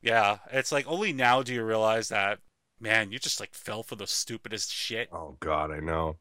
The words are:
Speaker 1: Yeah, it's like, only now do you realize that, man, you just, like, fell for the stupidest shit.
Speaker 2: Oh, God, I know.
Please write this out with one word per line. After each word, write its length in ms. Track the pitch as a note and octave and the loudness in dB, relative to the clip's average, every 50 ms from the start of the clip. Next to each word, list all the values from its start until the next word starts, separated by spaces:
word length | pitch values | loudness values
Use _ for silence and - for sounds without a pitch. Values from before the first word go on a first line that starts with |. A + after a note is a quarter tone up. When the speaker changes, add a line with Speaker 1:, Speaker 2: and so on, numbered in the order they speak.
Speaker 1:
Yeah, 360 | - A2+ A2+ A2+ G#2+ G2+ G#2 G2+ - - | 2 4 6 6 6 6 4 2 -4 -4
it's 200 | B2+ C3+ C3 - | -2 -2 -2 0
like, 160 | - C#3+ C3+ B2+ | 0 -2 -2 -2
only 260 | D#3+ F3+ G#3+ G#3 D#3 | -2 -2 -2 -2 0
now 300 | C3 B2+ A#2+ B2 C3 C3+ | 4 6 6 6 6 4
do 100 | A#2+ B2 | 0 -2
you 100 | A#2+ A2+ | -4 -2
realize 460 | A2 A2 A2 A2 A2 A2 A2+ A2+ - | 0 2 4 4 4 4 2 0 -2
that, 300 | A2+ G#2 G2 G2 G#2 - - _ _ _ _ _ _ _ | 0 0 0 0 0 -4 -8 _ _ _ _ _ _ _
man, 320 | A2 A2 A2 A2+ A2 G2 | -2 2 2 2 2 0
you 80 | G2+ C3 | -4 -6
just, 200 | - C#3+ - - | -4 -4 -4 -4
like, 140 | A2 - - | -6 -10 -14
fell 300 | - - - A2 G#2+ A2+ | -14 -10 -8 -8 -8 -8
for 120 | - A#2+ | -10 -8
the 120 | G#2 G2+ - | -10 -6 -4
stupidest 680 | - - - - A2+ G#2+ _ G#2 A2 G#2+ - - - | -2 -4 -4 -4 -8 -10 _ -10 -6 -6 -6 -6 -4
shit. 340 | - - - A#2 A2 A#2+ - | -6 -6 -4 -4 -4 -6 -6
Speaker 2:
Oh, 260 | - E2+ E2 D2+ C2+ - | -8 -12 -12 -12 -12 -8
God, 300 | - D#2 D#2 D2+ D2+ D#2 | -2 0 0 0 0 -2
I 80 | D#2 D2+ | -4 -6
know. 380 | D#2 E2 D#2+ D#2+ E2 D#2+ D#2+ - | -4 -2 0 0 0 -2 -4 -8